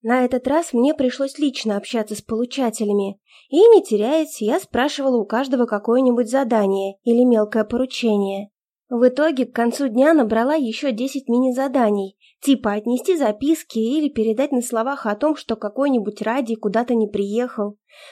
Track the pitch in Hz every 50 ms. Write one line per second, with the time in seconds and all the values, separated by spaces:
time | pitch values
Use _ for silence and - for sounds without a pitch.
0 | - 220 240 254 247 247 262 247 247 262 - 214 240 - - 233 240 285 311 294
1 | 269 254 240 - 277 277 - - 285 285 254 - - 220 208 202 202 - - 233
2 | 214 214 214 208 - _ 226 220 247 247 - 269 262 233 220 - 220 208 202 202
3 | 196 196 202 _ _ _ _ - _ _ 269 302 403 466 466 392 403 - 226 208
4 | 208 233 294 320 311 294 - - 220 208 262 370 370 _ - 233 247 294 - -
5 | 277 269 254 233 202 - - 233 277 269 247 240 240 233 220 202 208 - 233 254
6 | 269 254 247 233 247 214 240 269 277 226 240 220 208 190 196 196 196 196 196 _
7 | _ 233 233 233 247 254 240 220 214 214 - 226 214 214 - 240 262 254 - -
8 | 247 226 214 202 202 196 196 196 202 202 _ _ _ _ _ _ _ _ 254 233
9 | 247 254 254 269 294 320 311 254 254 - - - 233 233 233 - 285 262 214 233
10 | 269 302 330 311 254 214 226 220 233 262 302 320 277 226 220 - - 285 240 202
11 | 247 269 - 277 - - 233 240 254 262 247 254 269 277 254 277 240 214 208 202
12 | 196 196 _ _ _ _ _ _ - 277 277 269 - 220 202 214 208 233 240 254
13 | 247 - 370 330 277 214 208 214 254 285 320 311 - _ - 226 220 226 262 320
14 | 302 285 - 220 214 226 220 220 269 285 285 247 240 - 247 226 226 262 285 269
15 | - 226 - 208 285 302 311 - - - 220 220 - 208 - - 277 285 262 240
16 | 196 202 208 - 214 220 226 269 254 226 226 220 - 208 190 220 240 240 247 226
17 | 220 208 - 202 202 202 202 226 247 247 247 - 208 208 208 _ _ _ _ -
18 | - -